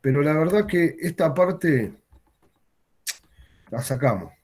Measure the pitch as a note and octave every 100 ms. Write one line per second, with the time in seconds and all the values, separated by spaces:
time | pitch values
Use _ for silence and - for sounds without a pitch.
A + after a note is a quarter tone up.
0 | C3+ C3+ D3 D#3 D#3+ G#3 G#3 F3+ E3+ -
1 | E3+ - D#3+ C#3+ F3+ - E3+ C3+ G#2 -
2 | _ _ _ _ _ _ _ _ _ _
3 | - - _ _ - _ _ A#2 - B2+
4 | C3 G2 E2+ _